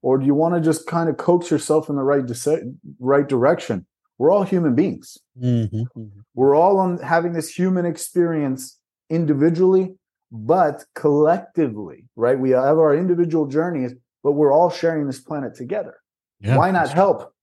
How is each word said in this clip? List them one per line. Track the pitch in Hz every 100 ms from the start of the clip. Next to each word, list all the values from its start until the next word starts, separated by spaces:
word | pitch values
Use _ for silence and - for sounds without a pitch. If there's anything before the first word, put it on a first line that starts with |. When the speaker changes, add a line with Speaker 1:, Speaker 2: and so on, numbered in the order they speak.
Speaker 1:
Or | 131 135
do |
you | 135
wanna | 143 165 175
just | 160 156 -
kinda | 170 165
coax | 139 - 175 170
yourself | 151 - 156 151
in | 143
the |
right | 135 143
dise-, | 123 117 151 160 120 - - 139
right | 127 143 139
direction? | 131 131 175 - 98 - _ _ _
We're | 139
all | 202
human | 190 185 160
beings. | 120 185 - - - _ 127
Speaker 2:
Mm-hmm, | 123 120 110 110
mm-hmm. | 120 - 107 101 -
Speaker 1:
We're | 117 135
all | 143 175 196
on, | 185 175
having | 139 170 175
this | 170 156
human | - 185 185
experience | 175 156 - 180 170 160 143 131 - _ _ _ _
individually, | 160 160 139 156 165 185 185 185 - _ _ _
but | 113 110 170 160 - -
collectively, | - 151 147 151 180 - - 143 107 92 69 _ -
right? | 117 131
We | 131
have | 127 135 156
our | 160 147
individual | 185 175 170 160 147
journeys, | 139 175 160 123 123 _ _
but | 143
we're | 147 147
all | 147 175
sharing | 170 165 160 143
this | 127
planet | - 156 127
together. | 117 127 208 220 - _ _ _ _
Speaker 2:
Yeah, | 101 135
Speaker 1:
Why | 175
not | 185
Speaker 2:
that's | 147
true. | 151
Speaker 1:
help? | 196 - - _